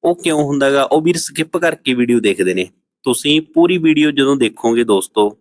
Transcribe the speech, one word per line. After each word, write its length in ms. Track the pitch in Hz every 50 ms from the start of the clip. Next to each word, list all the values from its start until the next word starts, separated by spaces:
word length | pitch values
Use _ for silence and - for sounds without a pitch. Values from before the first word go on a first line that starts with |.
| -
ਉਹ 100 | 170 175
ਕਿਉਂ 300 | 175 - 175 156 151 151
ਹੁੰਦਾ 260 | 139 143 139 139 135
ਗਾ? 120 | 139 139 135
ਉਹ 200 | - - 147 156
ਵੀਰ 140 | 170 175
ਸਕਿਪ 400 | - - - - - 160 - -
ਕਰਕੇ 380 | 170 - - - - _ - 127
ਵੀਡੀਓ 260 | 123 123 120 120 117
ਦੇਖਦੇ 340 | 104 104 98 95 95 92 92
ਨੇ। 160 | 92 92 92 _ _ _ _ _ _ _
ਤੁਸੀਂ 380 | 135 123 123 - 147 147 156
ਪੂਰੀ 380 | 156 _ - 160 170 175 180 180
ਵੀਡੀਓ 320 | 160 160 156 151 151 151
ਜਦੋਂ 260 | 143 139 139 135 143
ਦੇਖੋਗੇ 480 | 139 123 107 - - - 117 117 117 120
ਦੋਸਤੋ 520 | 113 104 95 92 - _ - 104 104 104 _